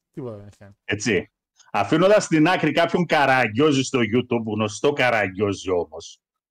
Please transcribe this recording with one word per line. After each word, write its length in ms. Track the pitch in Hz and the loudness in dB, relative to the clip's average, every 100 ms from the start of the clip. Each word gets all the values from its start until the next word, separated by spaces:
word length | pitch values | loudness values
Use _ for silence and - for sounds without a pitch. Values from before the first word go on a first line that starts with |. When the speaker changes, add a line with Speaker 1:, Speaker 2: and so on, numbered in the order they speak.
| _ | _
Speaker 1:
Τίποτα 240 | - 123 104 | -14 -12 -14
δεν 120 | 101 | -18
έχει 100 | - | -20
κάνει. 160 | 101 101 | -20 _
Speaker 2:
Έτσι. 480 | - 101 113 92 - _ _ _ _ | -10 -6 -2 -2 -4 _ _ _ _
Αφήνοντας 520 | 104 98 160 190 208 | -4 0 2 4 4
στην 240 | - 160 156 | 2 2 2
άκρη 240 | 185 156 | 2 0
κάποιον 340 | 151 170 180 170 | 0 0 0 0
Καραγκιόζη 800 | 156 139 131 117 107 156 135 | 2 2 2 2 2 2 2
στο 160 | 127 131 | 0 -2
YouTube, 440 | 110 120 123 120 113 | 0 0 0 -2 -2
γνωστό 480 | 107 107 - 143 | -2 -4 -2 -2
Καραγκιόζη 800 | 143 123 113 95 92 104 92 92 | 2 2 0 -2 -2 -2 -2 -2
όμως, 480 | 87 82 80 - - _ _ _ | -2 -4 -10 -18 -20 _ _ _